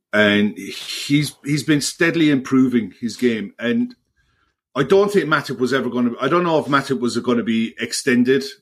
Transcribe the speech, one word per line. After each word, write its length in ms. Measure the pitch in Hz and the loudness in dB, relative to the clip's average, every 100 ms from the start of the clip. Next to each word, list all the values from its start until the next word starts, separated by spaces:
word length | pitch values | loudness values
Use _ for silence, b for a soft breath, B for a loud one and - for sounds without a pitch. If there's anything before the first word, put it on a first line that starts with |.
| _ | _
And 440 | 107 104 104 104 95 | 2 4 4 0 -2
he's, 800 | 98 - - - - 147 143 - | -12 -12 -12 -10 -2 0 0 -6
he's 200 | 139 147 | -6 -4
been 180 | 127 147 | 0 0
steadily 480 | - - 165 165 156 | 0 -2 0 2 2
improving 640 | 139 123 135 131 120 101 - | 2 2 2 2 2 -2 -6
his 180 | 117 101 | -10 -2
game. 360 | 123 110 101 - | -2 0 -6 -8
And 340 | 117 117 123 - _ _ _ _ _ _ _ - | -4 -2 -2 -6 _ _ _ _ _ _ _ -4
I 80 | |
don't 280 | - 196 202 | 2 4 4
think 140 | 202 151 | 2 2
Matip 320 | 156 139 123 | 0 -2 -2
was 160 | 123 | 0
ever 160 | 135 117 | 0 -2
gonna, 220 | 120 123 113 | -2 -2 -2
I 60 | 131 | 0
don't 160 | 175 | 2
know 160 | 175 156 | 2 0
if 80 | 120 | 2
Matip 320 | 139 131 123 | 0 0 -2
was 180 | 120 113 | -2 -2
gonna 260 | 113 117 | 0 0
be 320 | 107 113 113 - | 0 0 -2 -4
extended, 640 | 113 - - 123 123 135 127 - | -8 -4 0 2 4 2 0 -12